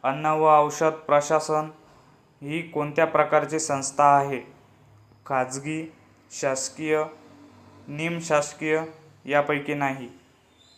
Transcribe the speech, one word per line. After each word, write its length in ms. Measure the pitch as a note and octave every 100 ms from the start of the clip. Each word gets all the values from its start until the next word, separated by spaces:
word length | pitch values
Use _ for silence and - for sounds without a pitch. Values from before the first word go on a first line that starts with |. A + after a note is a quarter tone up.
अन्न 240 | C3 C#3+ D#3
व 220 | D#3 D#3
औषध 420 | D3+ D3 - D#3
प्रशासन 800 | D#3 - D3 C#3+ D#3 D3+ D#3 D#3 - _ _ _ _ _ _
ही 200 | C#3+ D#3+
कोणत्या 440 | E3 D3+ D3 D3+ D#3+
प्रकारची 520 | D#3 D3+ D3+ D3 D#3
संस्था 460 | D#3 C#3 C3 -
आहे? 360 | C#3+ C#3+ C#3 C3 - - _ _ _ _ _ _ -
खाजगी, 680 | C3+ B2+ C3+ C#3+ D#3 D#3+ - _ _ _
शासकीय, 720 | - C#3+ C3+ - - D#3 D3+ D#3 - - - - - - - -
निमशासकीय 920 | D3 E3 E3+ E3 D3+ D3 - D#3 D#3 D#3+ - - _
यापैकी 500 | C3 C#3+ C#3+ C#3+ C#3+
नाही. 340 | D3 C#3 C3+ A#2+ - _ _ _ _ _